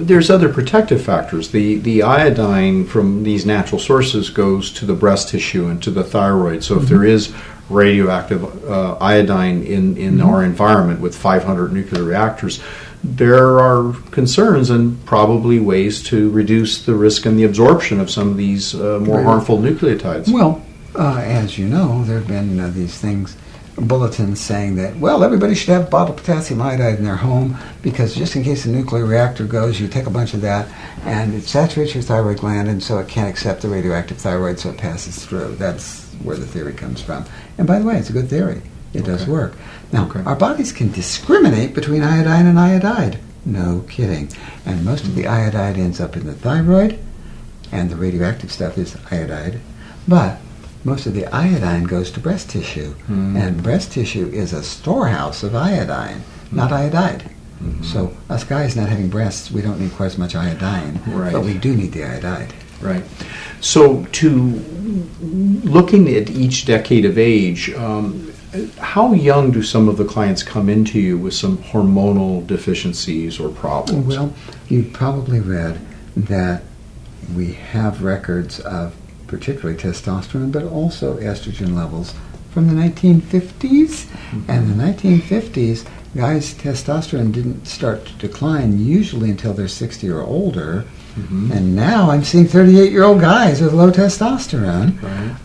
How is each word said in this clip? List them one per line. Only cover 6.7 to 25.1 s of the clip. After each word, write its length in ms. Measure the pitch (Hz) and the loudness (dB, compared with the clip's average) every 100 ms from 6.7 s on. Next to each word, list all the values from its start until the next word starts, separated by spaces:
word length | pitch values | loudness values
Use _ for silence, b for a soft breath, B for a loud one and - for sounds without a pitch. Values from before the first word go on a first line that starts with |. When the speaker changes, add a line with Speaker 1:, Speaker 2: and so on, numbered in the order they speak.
| 95 | 0
Speaker 1:
if 80 | |
Speaker 2:
Mm-hmm. 100 | 69 | 4
Speaker 1:
there 100 | 92 | 6
is 300 | 104 110 - B B B - | 6 4 2 B B B -2
radioactive, 760 | 101 101 101 95 92 - 92 92 101 107 | 4 6 4 2 0 -2 -4 -4 -10 -4
uh, 260 | 98 92 - | -2 -2 0
iodine 640 | 101 107 101 92 92 87 | 4 4 4 2 2 0
in, 340 | - 98 95 - | -2 0 0 0
in 200 | 95 - | 2 4
Speaker 2:
Mm-hmm. 120 | - | 6
Speaker 1:
our 140 | 98 | 4
environment 560 | 92 87 104 104 87 85 | 2 2 4 6 4 0
with 140 | 87 - | -4 -2
five 280 | 98 92 | 0 2
hundred 300 | 95 90 90 | 0 -2 -2
nuclear 300 | 95 98 90 | -2 -4 -4
reactors, 580 | 85 98 110 - - - B B B B | -2 0 0 -2 -8 -8 B B B B
there 560 | 131 127 120 127 131 127 | -6 2 6 8 8 8
are 340 | 127 123 120 123 - | 6 4 2 -4 -6
concerns 580 | - 127 - 220 147 123 | 0 2 4 4 4 4
and 340 | 120 117 120 - | 4 2 0 0
probably 540 | 107 107 113 120 117 | 4 4 4 4 4
ways 420 | 104 95 101 104 | 4 2 2 -2
to 260 | - 110 107 | -2 2 4
reduce 500 | 107 104 113 107 - - | 2 4 2 2 -2 0
the 100 | 107 | 4
risk 300 | 107 - 113 | 4 4 2
and 120 | 110 | 4
the 60 | |
absorption 560 | 107 101 123 175 - 101 | 4 6 6 6 2 -2
of 100 | 92 | -2
some 200 | 107 101 | -2 0
of 80 | 98 | 0
these, 360 | 101 98 - | 0 -2 -4
uh, 260 | 101 104 104 | -4 -2 0
more 160 | 107 107 | 2 4
Speaker 2:
Right. 80 | 107 | 4
Speaker 1:
harmful 320 | 110 110 107 | 4 4 2
nucleotides. 720 | 123 165 151 104 92 76 208 | 2 2 2 0 -2 -2 2
Speaker 2:
Well, 300 | 247 160 165 - - - - | 4 4 2 -6 -20 -10 -2
uh, 260 | 147 127 | 0 0
as 340 | 107 120 104 101 | -2 -2 -2 -2
you 100 | 98 | 0
know, 360 | 160 156 120 113 | 2 2 0 0
there 120 | 113 | -2
have 100 | 110 | -2
been, 320 | 101 101 92 | -2 -2 -2
uh, 120 | 90 | -2
these 240 | 92 87 - | -4 -6 -6
things, 380 | 107 101 95 - B B B - | -4 -4 -6 -10 B B B -6
bulletins 600 | 117 127 117 - 101 101 | 0 0 0 -2 -2 -4
saying 360 | - 101 101 92 | -4 -4 -2 -2
that, 220 | 95 - | -4 -2
well, 240 | 170 | 0